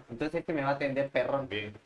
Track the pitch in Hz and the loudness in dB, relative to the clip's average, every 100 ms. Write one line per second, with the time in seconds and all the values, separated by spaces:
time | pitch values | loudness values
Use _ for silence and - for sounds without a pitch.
0 | - 117 151 170 160 156 135 143 143 131 | -10 -4 -2 -2 0 0 2 2 0 0
1 | 139 131 127 139 131 104 104 104 | 2 2 2 0 0 -4 -6 -10